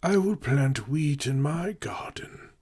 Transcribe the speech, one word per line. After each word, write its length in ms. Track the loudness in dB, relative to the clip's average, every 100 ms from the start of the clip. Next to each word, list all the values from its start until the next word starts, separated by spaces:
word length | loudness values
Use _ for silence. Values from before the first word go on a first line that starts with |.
I 140 | 4 4
will 200 | 4 0
plant 520 | 2 2 4 2 0
wheat 380 | 0 2 0 0
in 160 | 0
my 300 | 0 0 -4
garden. 760 | -6 -8 -8 -10 -12 -14 -16 -20 -20